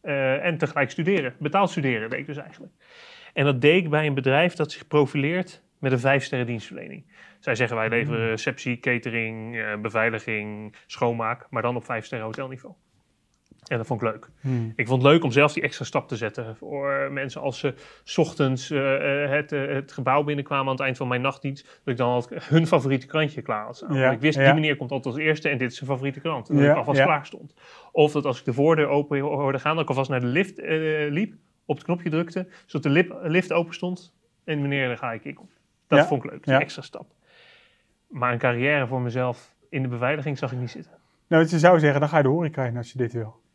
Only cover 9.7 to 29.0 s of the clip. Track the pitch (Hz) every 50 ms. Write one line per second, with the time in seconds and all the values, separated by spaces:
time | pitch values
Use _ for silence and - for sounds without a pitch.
9.7 | 107 107 104 113 98 113 110 117 113 107 - - 110 107 104 104 107 104 107 107
10.7 | - - _ _ - - 127 120 117 117 113 110 120 123 - _ - 117 110 120
11.7 | 123 120 - - 127 113 110 - - 117 110 110 110 - 135 131 131 127 - -
12.7 | 185 _ _ _ _ _ _ _ _ _ _ _ _ _ _ _ - _ _ -
13.7 | 135 117 113 - 123 107 117 113 107 110 - - _ _ - 135 127 120 117 113
14.7 | 113 - 123 107 131 131 127 139 151 165 165 127 113 139 147 147 147 - - 135
15.7 | - - 135 - - 147 - - 131 107 113 107 - - 117 113 110 - - -
16.7 | 147 139 139 139 139 139 139 139 139 139 139 135 - 143 131 139 123 - - 139
17.7 | 131 - - - - - _ - - - 160 - - - 147 131 131 123 - -
18.7 | 151 139 135 139 135 139 147 143 139 143 147 143 135 147 147 147 151 143 135 139
19.7 | 143 135 139 - - - 127 135 131 147 151 147 147 143 135 - 143 139 131 135
20.7 | 131 127 139 135 127 - 131 123 123 123 127 139 135 - - 143 139 139 - -
21.7 | - _ _ - 123 117 127 120 123 123 120 - 233 - - - 147 160 165 160
22.7 | - 143 123 135 131 131 - - - 156 156 143 151 - - - 113 107 107 117
23.7 | 120 - - - 151 135 131 127 127 113 127 156 156 139 135 135 139 156 156 156
24.7 | 147 147 147 123 139 131 123 139 113 143 156 156 156 151 - 156 143 123 131 123
25.7 | - - 143 131 143 127 135 139 139 147 - 165 156 127 110 - 151 143 143 143
26.7 | 151 165 117 143 139 135 135 139 156 147 143 - - - - 147 _ _ - -
27.7 | - - - - _ - 151 151 151 151 143 147 123 - - - 123 131 143 156
28.7 | 165 156 151 131 143 147